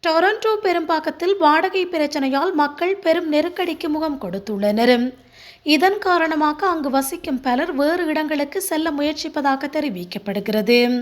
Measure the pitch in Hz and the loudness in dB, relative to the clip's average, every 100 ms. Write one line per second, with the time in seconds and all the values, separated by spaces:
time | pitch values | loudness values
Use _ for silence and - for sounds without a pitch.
0 | 349 320 370 440 440 427 415 349 330 320 | 2 4 4 2 0 0 0 0 0 -2
1 | 311 311 349 392 311 311 370 381 359 339 | -2 -4 -2 4 4 4 2 -2 -2 -2
2 | 294 294 269 277 339 339 294 285 349 392 | -2 0 0 0 0 0 0 0 -2 0
3 | 339 330 330 294 330 349 349 320 339 302 | 2 0 2 0 0 -2 -4 -4 -4 -2
4 | 311 269 190 190 196 202 208 214 247 247 | -2 -4 -6 -8 -6 -2 0 4 4 4
5 | 247 - - - - - - 302 370 415 | 2 -6 -20 -20 -20 -10 2 4 4 2
6 | 381 349 320 320 302 302 392 330 285 262 | 0 2 2 0 0 0 0 0 0 0
7 | 269 339 - 262 269 247 330 277 285 349 | -2 -6 -6 -4 0 0 -2 0 0 0
8 | 330 311 311 302 285 381 381 311 320 294 | 0 -2 -2 -4 -4 -6 -4 -2 -2 -2
9 | 294 302 320 311 277 277 285 302 294 185 | -2 -4 -6 -2 -2 -2 -4 -4 -4 -6
10 | 175 196 - 196 202 214 208 240 240 247 | -10 -10 -6 -6 -2 -2 4 4 4 0